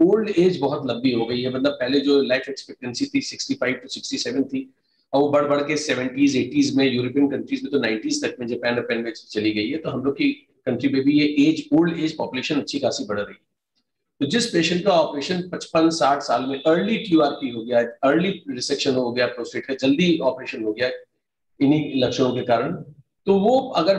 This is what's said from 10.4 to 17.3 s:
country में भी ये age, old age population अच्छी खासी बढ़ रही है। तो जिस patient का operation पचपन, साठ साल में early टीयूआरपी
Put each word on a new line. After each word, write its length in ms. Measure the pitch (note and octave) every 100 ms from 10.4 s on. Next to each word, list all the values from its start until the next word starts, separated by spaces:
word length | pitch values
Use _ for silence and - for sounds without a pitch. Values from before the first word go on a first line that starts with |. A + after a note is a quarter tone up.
| _ _ -
country 240 | A#2 C#3
में 140 | C3
भी 160 | C3+ D3
ये 80 | D3 C#3 D3+
age, 200 | D3 -
old 260 | D3 E3+ E3+
age 180 | D#3 -
population 420 | A#2 B2+ - C#3+
अच्छी 200 | - C#3
खासी 260 | A#2+ - G#2
बढ़ 140 | G#2
रही 140 | G2+
है। 160 | - _ _ _ _ _ _ _ -
तो 40 | C3+
जिस 200 | A#3 A#3
patient 380 | E3+ E3 F3+ G3+
का 60 |
operation 500 | E3+ C#3+ C#3+ C#3 F3+ F3
पचपन, 400 | D3+ - E3 E3
साठ 320 | D#3+ C#3 C#3
साल 240 | - B2 C3
में 160 | C3+
early 340 | D#3+ E3+ G3+ G#3+
टीयूआरपी 520 | - D#3+ C#3+